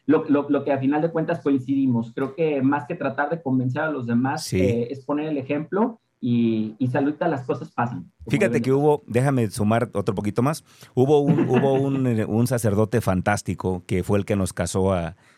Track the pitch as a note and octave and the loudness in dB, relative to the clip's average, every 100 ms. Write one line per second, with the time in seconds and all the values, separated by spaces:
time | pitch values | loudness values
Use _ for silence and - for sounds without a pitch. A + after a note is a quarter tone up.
0 | - D#3 D#3 C#3+ C#3+ C#3+ D3 C3 C3+ D3+ | 0 0 4 0 2 -2 0 0 0 0
1 | E3 E3 D#3+ E3 D3 C#3 B2+ C#3 C3+ A#2 | 0 -2 -2 -2 0 -2 0 0 2 0
2 | A2+ - C3+ - D#3 C#3+ C3 D3 - E3+ | -2 -4 -6 -2 -2 0 0 -2 -4 -6
3 | C#3 C3 D3 E3 C3 C3 B2+ C#3 D#3+ C#3+ | -4 -2 -2 -4 -2 0 0 -2 -4 -4
4 | A#2 A#2 C3+ D#3 - F#2 F#2+ A#2 A#2+ - | -2 0 0 -2 -2 0 2 0 -2 -8
5 | - D3 D#3 C#3+ B2+ D3 D#3+ F#3+ A#3+ - | -6 -4 -4 -6 -4 -6 -2 0 0 -2
6 | _ _ B2+ A#2+ A#2 A2 G#2+ - B2+ C#3+ | _ _ -2 0 2 0 -4 -4 -2 0
7 | C#3+ D3+ F3 C3+ - - - - A#2+ F#2 | -2 -2 -2 -2 -4 -6 -6 -6 -6 -6
8 | - _ - C#3 A#2 A#2 A#2+ C3+ D3+ D3 | -12 _ -4 0 2 2 2 2 4 2
9 | - A2+ C#3 C3 G#2+ - G#2 A2+ A#2 G2+ | 0 0 2 2 0 0 2 2 0 -2
10 | G2 G#2 G#2 A#2+ B2+ D#3 - - - - | -2 -2 -2 0 0 -2 -10 -20 -6 2
11 | C3+ D3 C#3+ E3 - B2 C3+ C3+ C#3 C3+ | 4 4 4 2 2 2 4 2 0 0
12 | B2+ A2 G2+ G#2+ A#2+ B2 A2 G2+ G#2+ A#2+ | 0 0 0 0 2 2 2 2 2 0
13 | - F#2 F#2 G#2 - F#2 F#2+ F2+ - F#2 | 0 0 2 0 -2 -4 -4 -4 -4 -4
14 | F2 G2+ F#2+ G2+ F#2 - F2 G2 F#2+ F#2 | 0 0 0 -2 -2 -4 -4 0 0 0
15 | E2 F#2+ _ | -2 -8 _